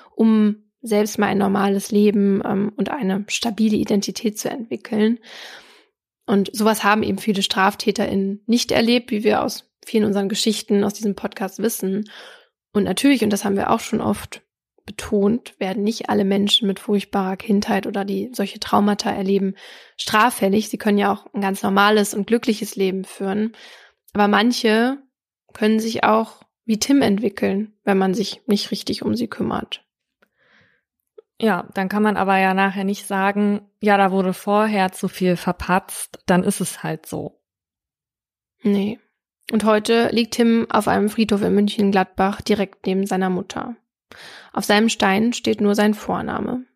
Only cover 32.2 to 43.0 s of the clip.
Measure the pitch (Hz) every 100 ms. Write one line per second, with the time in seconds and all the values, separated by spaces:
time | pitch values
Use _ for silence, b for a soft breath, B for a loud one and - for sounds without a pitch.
32.2 | 190 190 190 190 196 196 190 202 - 196
33.2 | 196 202 208 202 - _ 208 202 196 190
34.2 | 185 180 208 208 214 208 185 - 190 -
35.2 | 185 175 185 - - 185 - - - -
36.2 | - 180 202 - 180 - 160 156 - 160
37.2 | 160 - _ _ _ _ _ _ _ _
38.2 | _ _ _ _ 208 202 202 240 _ _
39.2 | _ _ - 220 214 214 214 233 233 226
40.2 | 226 - 233 226 226 214 - 202 208 226
41.2 | 214 202 180 196 202 - 196 196 185 -
42.2 | 190 202 - 202 190 - 190 190